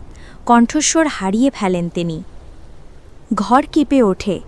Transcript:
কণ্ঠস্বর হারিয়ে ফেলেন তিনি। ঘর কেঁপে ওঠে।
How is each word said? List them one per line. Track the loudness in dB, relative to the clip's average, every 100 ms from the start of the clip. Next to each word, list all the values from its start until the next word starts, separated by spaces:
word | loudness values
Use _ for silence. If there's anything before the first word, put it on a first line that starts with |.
| -18 -18 -20 -10 4
কণ্ঠস্বর | 4 4 2 0 2 0
হারিয়ে | 0 -2 2 0
ফেলেন | 0 -2 -2 -2
তিনি। | -4 -6 -6 -12 -18 -20 -20 -20 -20 -20 -20 -20 -18 -6
ঘর | -4 2 2 2
কেঁপে | 0 2 4
ওঠে। | 2 0 -4 -6